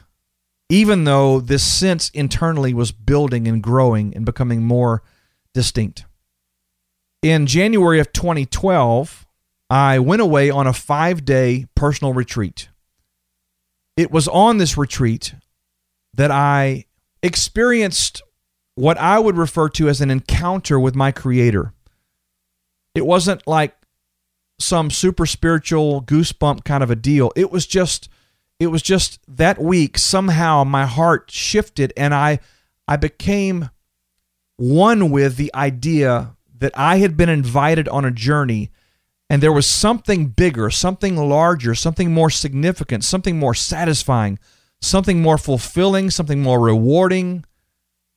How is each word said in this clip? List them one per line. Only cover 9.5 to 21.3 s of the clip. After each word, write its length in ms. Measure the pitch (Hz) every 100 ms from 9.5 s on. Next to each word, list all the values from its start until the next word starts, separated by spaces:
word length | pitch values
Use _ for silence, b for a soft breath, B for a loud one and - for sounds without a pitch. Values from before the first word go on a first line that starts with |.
| _ -
I 280 | 135 139 131
went 220 | 127 214
away 300 | 196 143 139
on 160 | 139 135
a 60 |
five-day 920 | 123 - 147 170 170 139 131 127 127 131 -
personal 380 | 147 139 139
retreat. 560 | 127 117 113 95 - - _ _ _ _ _ _ _ _ _ _ _ _ -
It 140 | 170
was 160 | 160 151
on 300 | 170 220 214
this 200 | 165 147
retreat 560 | 139 - 117 117 - - _ _ _ _ _ _ _
that 160 | 127 147
I 560 | 139 143 143 135 131 - _ _ -
experienced 960 | 175 - - 214 240 233 196 - - - - _ _ _ _ -
what 220 | 147 165
I 220 | 170 214
would 180 | 220 170
refer 320 | 160 170 156
to 180 | - 151
as 140 | 139
an 100 | 139
encounter 680 | 131 - - 175 190 - 139
with 160 | 127 135
my 160 | 135
Creator. 600 | - 131